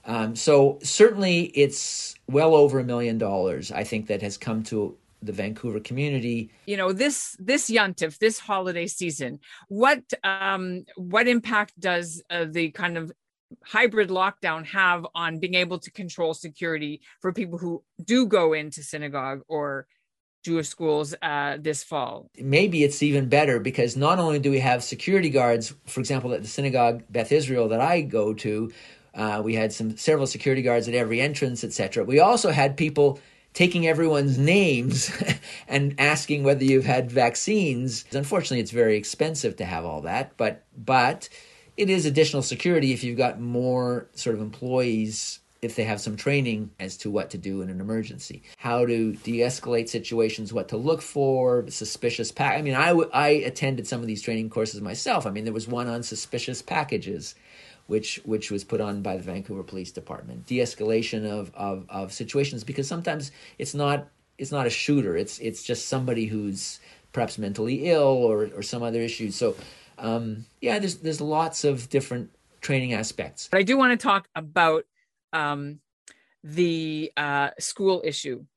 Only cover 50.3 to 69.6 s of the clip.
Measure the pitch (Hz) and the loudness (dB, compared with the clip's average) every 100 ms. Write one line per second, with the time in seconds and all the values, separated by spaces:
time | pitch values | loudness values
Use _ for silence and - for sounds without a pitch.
50.3 | 110 104 101 92 - 139 160 - 147 135 | 0 -6 -6 -4 -4 0 -2 -2 0 2
51.3 | 131 127 123 - - 110 - 120 - 110 | 2 4 2 -2 -8 -8 -4 -4 -2 -6
52.3 | - 139 151 147 131 165 170 160 127 151 | -2 0 0 0 2 4 4 2 2 4
53.3 | 151 123 - 139 127 101 120 117 104 - | 4 0 -4 -4 -4 -6 -6 -4 -6 -4
54.3 | 113 113 113 110 104 104 110 254 202 107 | -4 -4 -2 -4 -4 -8 -6 0 0 0
55.3 | 101 110 110 113 120 120 117 120 110 - | -4 -4 -6 -4 -4 -4 -4 -6 -10 -6
56.3 | 120 - 123 - 170 143 107 - - - | -6 -6 -8 -4 -4 -2 -4 -4 -10 -10
57.3 | - _ - - - - 107 107 - - | -18 _ -20 -20 -20 -4 -4 -4 -10 -4
58.3 | 107 - 101 - 113 104 101 101 92 90 | -4 -4 -8 -4 -4 -4 -6 -6 -6 -6
59.3 | 92 98 98 92 95 90 - - - - | -10 -8 -12 -10 -12 -12 -14 -14 -14 -14
60.3 | 60 - 123 117 - 107 113 110 113 107 | -16 -6 -2 -2 -2 0 0 0 -4 -4
61.3 | 104 92 - 101 95 92 98 95 - 113 | -6 -8 -8 -6 -6 -8 -10 -10 -10 -4
62.3 | 143 139 127 110 139 139 170 175 151 139 | -2 -2 -4 -8 -6 -6 -4 -4 -6 -8
63.3 | - - - - 143 143 143 143 _ _ | -16 -20 -12 -8 -2 0 0 -4 _ _
64.3 | - 135 147 120 - - 143 101 101 101 | -14 -6 -2 -2 -2 2 2 2 -2 -4
65.3 | - 110 - - 117 - 131 127 113 107 | -6 -8 -8 -6 -6 -4 -4 -2 -2 -2
66.3 | 110 101 98 - - - - _ - 113 | -2 -4 -6 -8 -12 -20 -20 _ -4 -4
67.3 | - 101 101 110 127 156 160 139 131 120 | -4 -6 -4 -2 -2 2 4 6 6 4
68.3 | 107 107 101 104 120 117 117 117 113 110 | 2 0 -4 -8 -4 -2 -2 -4 -4 -6
69.3 | 98 117 - | -2 -2 -2